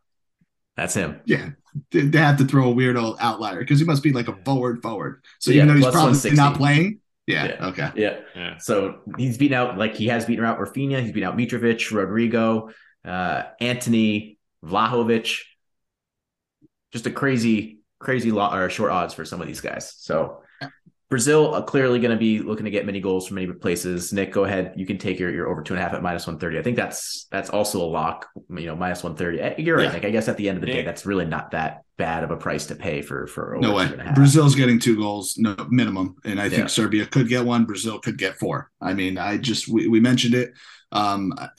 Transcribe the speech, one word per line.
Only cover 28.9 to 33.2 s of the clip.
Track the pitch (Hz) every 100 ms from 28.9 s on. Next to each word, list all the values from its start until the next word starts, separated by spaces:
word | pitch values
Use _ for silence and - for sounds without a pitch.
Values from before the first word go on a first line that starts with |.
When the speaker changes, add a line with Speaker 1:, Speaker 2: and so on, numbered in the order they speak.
| 87
Speaker 1:
one | 85
thirty. | 80 87 80
Eh, | 139 -
you're | 160 156
right, |
Speaker 2:
Yeah. | 98
Speaker 1:
Nick. | 85
I | 101
guess | 110 113
at | 110
the | 98
end | 92
of |
the | 90
day, | 127
Speaker 3:
Nick. | 87
Speaker 1:
that's | 82 95
really | 98
not | 80 78 -
that | 82 78 - _ -
bad | 82 82
of | 80
a | 78
price | - 73 -
to |
pay | - 87 73
for, | 71 69